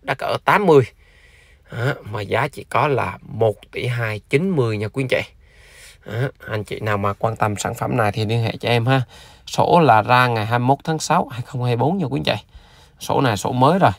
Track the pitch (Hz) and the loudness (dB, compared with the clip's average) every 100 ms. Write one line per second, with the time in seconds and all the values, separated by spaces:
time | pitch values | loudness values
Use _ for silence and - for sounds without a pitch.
0 | - 139 - 123 - 175 202 147 120 _ | -4 -4 -4 -2 2 4 6 6 4 _
1 | _ _ _ _ _ _ _ 117 127 - | _ _ _ _ _ _ _ -4 -4 -4
2 | - 104 98 107 143 - 95 113 147 131 | -10 -10 -4 -2 -2 -6 -4 0 0 0
3 | 98 - - 107 110 104 - - 92 120 | -4 -8 -14 0 0 0 -12 -8 -6 -4
4 | 113 107 _ 143 190 165 117 107 104 135 | -4 -6 _ -2 0 0 0 -2 -6 -6
5 | 131 - - _ _ _ - - - - | -2 -2 -4 _ _ _ -20 -20 -20 -20
6 | - 113 135 _ - 107 104 - 107 104 | -10 -6 -6 _ -10 -8 -8 -6 -4 -2
7 | 101 98 113 110 107 101 101 - 117 127 | -2 -2 -4 -2 -2 -2 -6 -6 -4 0
8 | 107 101 107 117 113 - 113 120 117 135 | 0 -2 -2 -2 -2 -4 0 0 2 2
9 | 123 - - - - - - 175 147 110 | 0 -12 -20 -20 -8 -2 4 4 6 4
10 | 104 127 127 113 104 120 123 139 - 156 | 6 4 4 0 0 0 2 0 0 -4
11 | - 160 - 117 - 131 123 117 131 196 | 0 0 -2 -10 -10 -4 -2 0 0 0
12 | 139 139 147 117 - - - _ _ _ | -2 -2 -2 -4 -8 -20 -20 _ _ _
13 | - - 135 101 110 123 131 185 139 | -4 0 0 0 -2 2 2 4 2